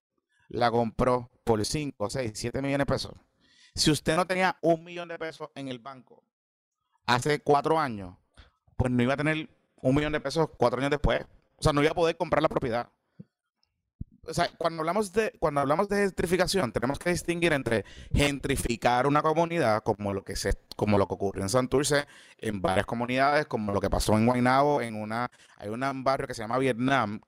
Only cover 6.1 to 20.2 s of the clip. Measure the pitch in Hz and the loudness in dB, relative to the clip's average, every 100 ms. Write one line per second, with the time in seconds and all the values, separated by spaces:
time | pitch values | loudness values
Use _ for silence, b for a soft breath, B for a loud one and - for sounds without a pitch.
6.1 | 117 _ _ _ _ _ _ _ _ - | -20 _ _ _ _ _ _ _ _ -2
7.1 | 123 147 147 - 143 151 160 143 104 92 | 0 2 0 2 2 4 0 -2 -6 -12
8.1 | 87 _ _ b b _ - 127 123 120 | -16 _ _ b b _ -2 0 2 2
9.1 | 139 151 156 151 _ _ _ 131 139 151 | 2 0 -2 -6 _ _ _ 0 2 2
10.1 | 151 139 156 156 - 123 123 139 143 - | -2 -4 -2 -2 2 0 2 -2 0 0
11.1 | 120 - _ _ - 156 143 151 165 165 | 0 -4 _ _ -4 0 4 2 4 0
12.1 | 170 165 - 156 151 135 113 - _ _ | 0 0 2 2 0 -2 -4 -4 _ _
13.1 | - - _ _ _ _ _ _ - - | -20 -20 _ _ _ _ _ _ -18 -18
14.1 | _ - 160 165 - 165 165 160 196 202 | _ -8 -2 -2 -2 -4 -2 -2 -2 -2
15.1 | 208 220 - 160 143 139 156 202 202 202 | -2 -2 -2 -2 0 0 0 0 0 0
16.1 | - 180 175 175 190 120 113 120 139 175 | 0 0 2 2 0 0 0 -2 -2 -2
17.1 | 175 - 170 170 143 131 113 - B B | -2 -2 0 2 2 0 -2 -2 B B
18.1 | - 143 139 135 131 - 117 123 123 139 | 2 2 0 -2 -2 -2 0 2 4 4
19.1 | 139 156 156 170 170 123 107 - 104 101 | 2 2 2 0 2 2 2 0 -2 -2
20.1 | 98 | -4